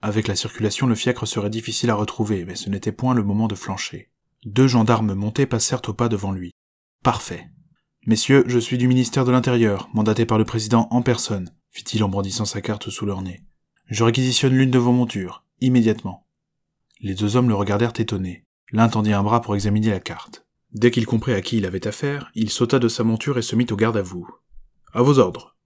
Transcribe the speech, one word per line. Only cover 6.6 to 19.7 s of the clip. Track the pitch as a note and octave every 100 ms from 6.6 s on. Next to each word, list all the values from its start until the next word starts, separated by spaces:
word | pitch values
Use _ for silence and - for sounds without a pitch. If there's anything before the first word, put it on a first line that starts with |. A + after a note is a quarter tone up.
| _ _ _ _
Parfait. » « | - - - - - _ _ _ _ _ -
Messieurs, | A2 - C3+ A#2+
je | B2
suis | A2+ B2
du | B2
ministère | B2+ A#2 - B2
de |
l'Intérieur, | B2+ B2+ B2 A2+ G2 -
mandaté | G#2+ G#2+ G#2+
par | A2+ A2
le | A2
président | A2+ G#2+ A#2 A2+
en | B2
personne, » | A#2+ A#2+ - G2+ F2+ _ _
fit-il | - - G#2+
en | G#2
brandissant | G2 G2 F#2+ G#2
sa | G#2
carte | G2 G#2 -
sous | -
leur | G2+ F#2+
nez. « | F#2 F2 - _ _ _ _
Je | G#2
réquisitionne | A2+ A#2+ B2+ A#2+ C3+
l'une | C3 C3
de | B2+
vos | A#2+
montures, | B2 A#2+ G2+ F2+ - _ _
immédiatement. » | B2+ B2+ A2 G#2+ G2 F2 _ _ _ _ _ _ _ _
Les | G2
deux | F#2+ G#2 A#2
hommes | B2
le |
regardèrent | G#2 G2+ G2+ A#2 A2+
étonnés. | A2+ G2+ F#2 F2+ _ _ _
L'un | A2 A2+
tendit | A2 G#2+
un | G2+
bras | G#2 A#2
pour | -
examiner | G2+ G#2